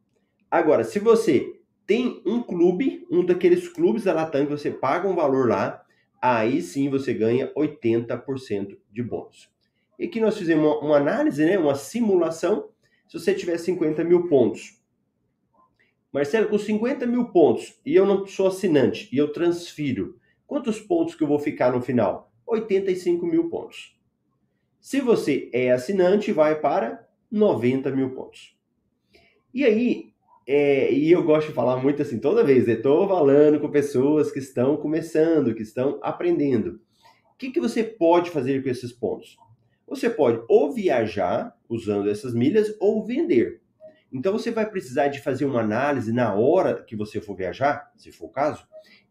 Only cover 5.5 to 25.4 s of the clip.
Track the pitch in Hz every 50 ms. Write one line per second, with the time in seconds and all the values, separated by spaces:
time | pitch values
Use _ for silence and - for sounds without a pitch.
5.5 | 101 95 113 139 - - _ _ _ _ _ _ _ _ - 123 123 113 110 117
6.5 | 135 160 180 - - 139 139 143 135 135 135 131 113 98 107 113 120 127 131 -
7.5 | - 135 151 147 - - - 113 113 117 117 - 127 120 - - 135 131 - -
8.5 | 107 101 98 - - - _ _ - 113 123 - - - - - _ _ - _
9.5 | _ _ _ _ _ _ _ _ _ - - - - 226 220 208 196 - 185 160
10.5 | 165 156 151 151 147 151 143 151 151 143 143 151 196 254 302 311 - 143 156 160
11.5 | 196 196 156 143 135 - - - - 233 233 208 190 175 165 160 160 - - 175
12.5 | 214 - - - _ _ _ _ _ _ _ _ - 165 - 208 185 - - 175
13.5 | 170 165 - 185 180 - 165 156 151 156 165 170 175 170 170 - 151 131 117 101
14.5 | - - - - - _ _ _ _ _ _ _ _ _ _ _ _ _ _ _
15.5 | _ _ _ _ _ _ _ _ _ _ _ _ - 139 143 143 - 226 202 -
16.5 | 208 202 - - 214 208 226 254 285 - 254 240 240 247 - - - 175 151 127
17.5 | 110 - - - - _ - 127 156 185 196 196 196 190 - - - - 190 190
18.5 | 185 - - 185 151 139 120 104 - - - - - 135 147 147 - 147 170 170
19.5 | 170 170 - - - - 147 139 110 98 92 90 - _ _ _ _ _ _ -
20.5 | 262 294 - 233 214 - - - 349 330 165 - - - 156 143 147 147 147 156
21.5 | 123 - 139 127 127 123 123 - 127 123 104 92 85 - - _ _ _ _ -
22.5 | 226 220 214 - 190 190 196 190 180 180 - 175 175 170 175 170 160 165 165 165
23.5 | - - - - - - - - _ _ _ _ _ _ _ _ _ _ _ _
24.5 | _ _ _ _ _ _ _ - - 277 269 247 208 - - 156 139 -